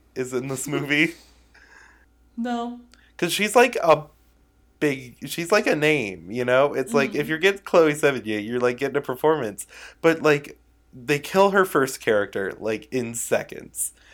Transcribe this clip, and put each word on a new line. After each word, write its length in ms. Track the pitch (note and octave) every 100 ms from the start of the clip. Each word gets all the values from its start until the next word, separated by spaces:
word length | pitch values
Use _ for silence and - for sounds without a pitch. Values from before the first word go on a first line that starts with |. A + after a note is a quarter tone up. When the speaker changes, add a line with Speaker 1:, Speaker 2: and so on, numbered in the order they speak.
| _ B2+
Speaker 1:
is 180 | B2+
in 140 | B2+ C3+
this 180 | C3 C#3+
movie. 480 | C#3 C#3 D3 D#3+ - - _ _ _ _
<laughs> 720 | - - _ _ _ _ A#3
Speaker 2:
No. 420 | A#3+ A#3+ A#3+ A#3+ - _ _ -
Speaker 1:
'Cause 140 | F3
she's, 240 | F#3 G#3 B3
like, 200 | B3 -
a 220 | E3 D3+ - _ _ _ _ _ _ -
big, 500 | D3+ C3 B2 - C#3
she's, 220 | - E3+
like, 160 | G#3 C4
a 80 | D#3
name, 560 | D3+ D3+ G#2 F2+ E2+
you 120 | A#2+
know? 300 | B2 B2+ C#3+
It's 200 | A#2+ C3
like, 180 | C#3+ C3
Speaker 2:
Mm-hmm. 80 | D3
Speaker 1:
if 60 | D3
you're 100 | D#3
getting 240 | F#3+ G3
Chloe 320 | - F3+ D#3+
Sevigny, 500 | D3 C#3+ B2+ G#2 G#2+ G#2
you're, 140 | B2
like, 180 | B2 B2
getting 200 | C#3 C#3
a 40 |
performance. 680 | C3+ B2+ D3+ D#3 A2 G2+ - - - -
But, 200 | E3 D#3+
like, 360 | D3+ C#3+ - - _ _ _
they 260 | C3 A#2+ C#3+
kill 320 | - F#3+ G3
her 120 | G3 F#3
first 360 | D3 C3+ -
character, 520 | - G#2 G2+ G2+ F#2+ -
like, 280 | G#2+ A2 -
in 220 | B2+ A#2 A#2+
seconds. 800 | - - - - - - - _ _